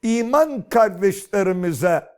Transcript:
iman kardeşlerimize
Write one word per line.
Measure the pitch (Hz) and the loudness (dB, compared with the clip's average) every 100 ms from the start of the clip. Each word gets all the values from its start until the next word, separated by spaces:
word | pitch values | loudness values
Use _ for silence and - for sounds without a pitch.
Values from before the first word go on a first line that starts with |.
iman | 226 233 233 285 311 269 - | 0 -2 0 0 0 -2 -2
kardeşlerimize | 233 220 180 196 196 - 202 190 180 180 147 175 160 - | 2 2 2 -2 -2 -4 -2 0 0 -2 -2 0 0 -4